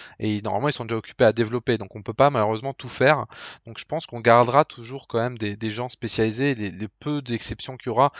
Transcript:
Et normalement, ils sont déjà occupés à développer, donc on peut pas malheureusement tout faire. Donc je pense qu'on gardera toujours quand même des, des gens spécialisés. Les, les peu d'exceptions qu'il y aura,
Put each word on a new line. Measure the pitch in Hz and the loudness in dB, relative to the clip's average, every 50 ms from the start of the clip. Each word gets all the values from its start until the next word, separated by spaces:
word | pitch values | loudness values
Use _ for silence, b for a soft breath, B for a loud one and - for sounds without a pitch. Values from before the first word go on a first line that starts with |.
| B B B B | B B B B
Et | 110 110 107 104 | -4 -2 -2 -2
normalement, | 104 104 95 104 135 147 | -4 -4 -4 -2 -2 -2
ils | |
sont | - - 120 | -2 -4 -6
déjà | 110 113 | -6 -6
occupés | 113 - - - - 127 | -6 -6 -4 2 4 6
à | 110 | 6
développer, | 110 117 117 107 120 123 - - 117 107 | 6 4 0 0 -2 -4 -2 0 -2 -2
donc | 101 - - | -4 -8 -14
on | 110 | -12
peut | 101 - | -10 -4
pas | 107 - 135 143 | 2 4 4 4
malheureusement | 143 117 104 107 110 110 135 139 135 | 4 2 2 0 0 -2 -4 -8 -10
tout | - - 117 | -10 -12 -8
faire. | - - 131 143 156 131 117 - B B B B B B B | -2 2 4 4 4 2 0 -6 B B B B B B B
Donc | 117 110 - | -16 -14 -14
je | - | -10
pense | - 151 160 - | -8 -8 -8 -8
qu'on | - 120 117 | -8 -8 0
gardera | 110 117 117 120 120 120 123 143 156 | 6 6 8 8 8 6 4 2 2
toujours | - - 123 117 117 135 135 - | 0 -2 -18 -16 -14 -14 -14 -10
quand | - - 113 | -4 -2 -2
même | 117 127 123 110 | -2 -2 -4 -4
des, | 107 104 101 | -6 -6 -6
des | 107 110 110 | -4 -6 -6
gens | 104 117 123 127 | -4 -6 -6 -8
spécialisés. | - - - - - - 110 113 107 120 139 143 135 | -8 -8 -8 -4 0 0 0 0 0 0 0 0 0
Les, | 110 104 95 | -2 -4 -6
les | 82 92 107 101 | -6 -8 -10 -10
peu | _ - - 151 147 147 | _ -10 -8 -6 -6 -4
d'exceptions | 131 120 117 113 - - 113 - - - 127 | -4 -4 -4 -4 -4 -6 -8 -8 -10 -12 -14
qu'il | - - 123 | -10 -6 -2
y | |
aura, | 107 120 139 143 - | 2 2 2 2 2